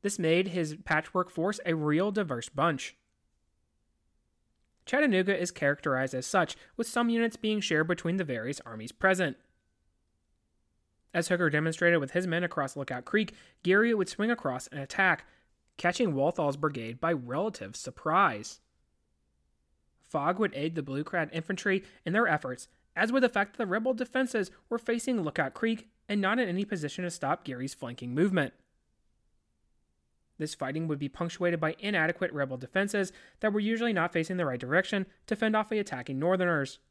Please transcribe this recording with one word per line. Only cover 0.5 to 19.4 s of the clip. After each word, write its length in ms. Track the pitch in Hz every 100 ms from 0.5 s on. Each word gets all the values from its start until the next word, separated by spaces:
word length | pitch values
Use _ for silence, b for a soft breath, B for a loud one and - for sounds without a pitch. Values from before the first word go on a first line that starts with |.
| 175 160 156
patchwork 440 | - 156 - 139 131
force 320 | - 170 208 180
a 80 | 165
real 340 | 151 151 196
diverse 380 | 202 185 123 -
bunch. 480 | 143 165 147 - - _ _ _ _ _ _ _ _ _ _ _ _ _ _ _ _ _ _ -
Chattanooga 520 | 262 294 190 185 196
is 120 | 175
characterized 640 | - 143 143 - 131 135
as 100 | 131
such, 320 | 127 196 165 - B -
with 80 | 233
some 240 | - 240
units 260 | 233 233 226
being 240 | 214 214
shared 260 | 196 156 160
between 280 | 175 165 185
the 80 |
various 360 | 165 120 113 147
armies 260 | - 110 113
present. 460 | - 190 185 175 - _ _ _ _ _ _ _ _ _ _ _ _ _ _ _ _ _
As 160 | 170 165
Hooker 220 | 175 170
demonstrated 500 | 151 160 160 175 170
with 120 | 170
his 140 | 180 185
men 180 | 165
across 300 | 175 - 135
Lookout 300 | - 139 123
Creek, 300 | - 208 214 B B B
Geary 300 | 175 190 233
would 160 | 220 185
swing 220 | - 214
across 360 | 240 147 127 -
and 120 | 147
attack, 460 | 135 - 190 165 - b b _ _ -
catching 380 | 175 170 233
Walthal's 420 | 139 143 175 147 139
brigade 440 | 151 135 113 123
by 120 | 160
relative 640 | 165 120 135 208 - 98 -
surprise. 840 | - - - 165 190 107 107 - _ _ _ _ _ _ _ _